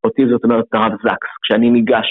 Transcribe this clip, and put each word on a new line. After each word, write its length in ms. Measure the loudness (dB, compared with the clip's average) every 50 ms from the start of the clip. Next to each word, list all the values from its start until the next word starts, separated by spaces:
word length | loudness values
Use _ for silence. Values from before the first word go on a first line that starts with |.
| -2
אותי, 180 | -4 0 0 0 2
זאת 140 | 2 0 0
אומרת, 200 | 0 0 0 -2 -2 -2
הרב 200 | -2 -2 -2 -4
זקס, 360 | -2 -4 -4 -4 -4 -8 -12 -12 -8 -4
כשאני 280 | -2 0 2 2 4
ניגש 380 | 4 2 2 2 0 0 0 -2